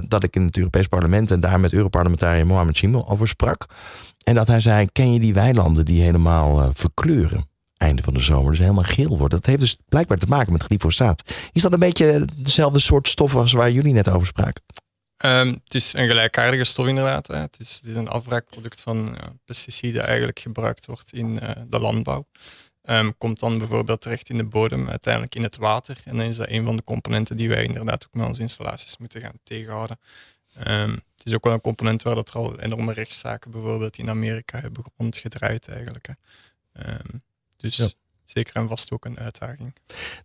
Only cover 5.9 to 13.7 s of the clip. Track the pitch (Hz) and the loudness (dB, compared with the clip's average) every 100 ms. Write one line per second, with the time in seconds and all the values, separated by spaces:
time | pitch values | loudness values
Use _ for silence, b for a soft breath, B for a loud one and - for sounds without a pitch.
5.9 | 85 87 85 82 82 73 73 67 67 78 | 4 4 4 4 4 4 4 2 2 -2
6.9 | - 156 147 80 - 73 _ _ _ 78 | 0 2 2 2 0 -6 _ _ _ 2
7.9 | 69 - 65 65 69 69 80 90 101 87 | 2 0 0 2 4 4 4 4 4 2
8.9 | - 151 90 71 87 - 139 127 - _ | 2 2 2 2 2 2 2 2 -2 _
9.9 | 143 175 95 - 143 101 85 - 104 - | 0 2 0 2 2 2 0 0 0 0
10.9 | - 120 82 B B B - 175 175 180 | 2 2 2 B B B 0 2 4 4
11.9 | 170 156 147 147 151 135 - 147 143 - | 4 4 4 0 -4 0 2 4 4 4
12.9 | 143 139 - 143 131 117 123 120 | 4 2 2 2 4 2 4 4